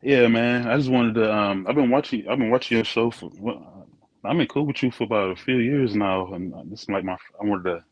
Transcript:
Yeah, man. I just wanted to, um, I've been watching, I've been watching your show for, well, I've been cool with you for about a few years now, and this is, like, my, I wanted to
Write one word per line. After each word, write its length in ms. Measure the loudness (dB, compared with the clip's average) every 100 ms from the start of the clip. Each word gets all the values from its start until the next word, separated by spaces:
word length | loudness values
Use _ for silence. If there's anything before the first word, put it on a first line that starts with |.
Yeah, 260 | 2 4 6
man. 380 | 4 2 0 0
I 80 | 0
just 140 | 2
wanted 240 | 2 2
to, 180 | 2 2
um, 320 | 2 0 0 0
I've 60 |
been 160 | 2 4
watching, 360 | 2 0 -6 -4
I've 100 | -2
been 120 | 2
watching 260 | 2 2 0
your 80 |
show 260 | 0 0 -2
for, 200 | -2 -14 -10
well, 480 | -8 -8 -14 -20 -20 _ _ _
I've 120 | -4 0
been 100 | 0
cool 200 | 0 -2
with 160 | -2
you 80 | -2
for 140 | -2
about 260 | -2 0 0
a 40 | -4
few 220 | -2 0
years 360 | 0 0 0 0
now, 360 | 0 -2 -4
and 200 | -8 -10 -12 -16
this 120 | -16
is, 60 | -6
like, 160 | -4
my, 100 | -4 -8 -12 -8
I 40 | -2
wanted 180 | -2
to 200 | -2 -4 -8